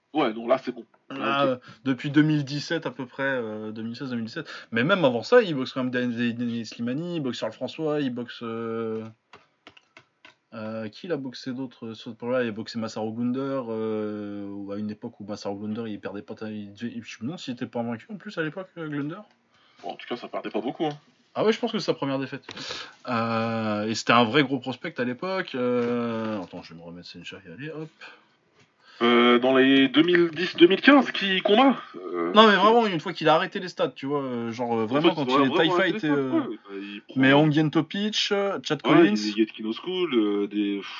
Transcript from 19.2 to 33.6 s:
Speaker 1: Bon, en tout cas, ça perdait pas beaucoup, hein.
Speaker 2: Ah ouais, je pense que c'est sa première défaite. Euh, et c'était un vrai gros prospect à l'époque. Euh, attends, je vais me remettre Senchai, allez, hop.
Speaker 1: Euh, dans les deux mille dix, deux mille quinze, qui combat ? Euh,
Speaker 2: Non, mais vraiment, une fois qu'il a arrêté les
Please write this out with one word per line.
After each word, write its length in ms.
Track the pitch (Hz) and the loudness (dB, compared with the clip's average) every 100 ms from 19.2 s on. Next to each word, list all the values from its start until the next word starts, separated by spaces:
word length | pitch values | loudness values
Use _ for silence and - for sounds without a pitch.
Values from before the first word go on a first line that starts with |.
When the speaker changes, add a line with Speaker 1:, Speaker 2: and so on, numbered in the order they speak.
| 208 _ _ _ _ _ | -16 _ _ _ _ _
Speaker 1:
Bon, 80 | - | -14
en 40 | - | -14
tout 120 | - | -10
cas, 80 | 247 | -10
ça 100 | - | -8
perdait 240 | - 214 | -10 -6
pas 100 | - | -6
beaucoup, 260 | 120 - 156 | -6 -4 -4
hein. 120 | 147 _ _ _ 123 | -4 _ _ _ 0
Speaker 2:
Ah 80 | |
ouais, 80 | 202 | 2
je 60 | 220 | 2
pense 140 | 240 | 0
que 80 | 208 | -4
c'est 60 | 170 | -2
sa 80 | |
première 260 | - 139 135 | -2 -2 -4
défaite. 260 | 131 131 - - - - - - - | -6 -10 -14 -14 -10 -10 -12 -14 -4
Euh, 800 | 117 117 113 113 113 110 104 107 | -2 0 0 0 -2 -2 -2 -2
et 80 | 113 | -4
c'était 160 | - | 2
un 100 | 120 | 4
vrai 220 | 113 143 | 6 4
gros 160 | 131 135 | 2 0
prospect 340 | 131 - 180 - | -4 -8 -10 -4
à 40 | |
l'époque. 520 | 123 123 185 190 180 127 | -4 -4 -4 -4 -4 -2
Euh, 840 | 123 123 120 120 117 113 110 104 | 0 0 0 0 -2 -4 -4 -6
attends, 220 | 85 - | -8 -12
je 100 | - | -14
vais 60 | 82 | -18
me 60 | |
remettre 240 | 82 87 - | -16 -16 -16
Senchai, 300 | 87 85 95 90 | -16 -16 -16 -18
allez, 180 | 82 151 | -14 -12
hop. 180 | 156 156 _ - - _ _ _ _ _ _ _ - | -12 -14 _ -20 -20 _ _ _ _ _ _ _ 0
Speaker 1:
Euh, 380 | 120 120 120 120 | 4 6 8 6
dans 160 | 127 131 | 6 6
les 320 | 131 135 135 | 6 6 6
deux 160 | 135 | 4
mille 260 | 170 175 170 | 6 4 4
dix, 240 | 151 185 | 0 -2
deux 140 | - 175 | 6 8
mille 120 | 190 | 8
quinze, 300 | 262 285 - | 8 8 6
qui 300 | - 196 185 | -2 -2 0
combat ? 360 | - 214 269 214 - 175 | 4 6 6 4 -4 -14
Euh, 360 | 180 175 - | -8 -4 4
Speaker 2:
Non, 120 | 208 220 | 8 8
mais 80 | |
vraiment, 320 | 196 208 240 220 | 8 6 6 4
une 140 | 165 | -2
fois 120 | 190 | -4
qu'il 160 | 165 156 | 0 4
a 60 | |
arrêté 240 | 165 180 | 4 2
les 80 | 196 | -6